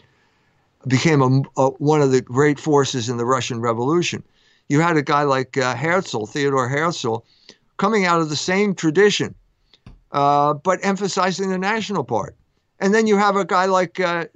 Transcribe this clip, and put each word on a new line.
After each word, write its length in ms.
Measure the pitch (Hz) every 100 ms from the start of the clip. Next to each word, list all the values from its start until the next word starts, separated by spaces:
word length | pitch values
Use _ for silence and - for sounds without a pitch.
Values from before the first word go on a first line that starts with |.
| - _ _ _ _ _ _ _ 131
Became 340 | 127 165 147
a, 400 | 127 135 135 -
a, 80 | 135
one 300 | - 143 151
of 100 | 139
the 100 | 131
great 380 | 110 123 147 143
forces 500 | 160 143 131 135 113
in 80 | 120
the 80 | 120
Russian 340 | 131 - 117
Revolution. 640 | 117 113 127 175 165 104 - _ _ _ -
You 100 | 147
had 180 | 170 156
a 40 |
guy 220 | 139 147
like, 340 | 147 131 127 139
uh, 180 | 127 120
Herzl, 500 | 160 185 185 120 107
Theodor 440 | 156 143 135 120
Herzl, 480 | 143 170 160 120 110 _ _ _ - _ -
coming 280 | 226 220 185
out 160 | 170
of 80 | 156
the 60 | 143
same 400 | - 190 208 175
tradition, 580 | 160 151 208 - 123 - _ _ _ _ - - _
uh, 420 | 143 143 143 147
but 260 | 147 185 180
emphasizing 640 | 196 196 202 196 185 180 190
the 80 | 185
national 460 | 190 220 190 190
part. 320 | 127 110 76 - _ _ _ -
And 140 | 196
then 140 | 220 220
you 100 | 202
have 180 | 202 196
a 80 |
guy 220 | 185 190 190
like, 340 | 185 175 -
uh, 260 | 180 170 160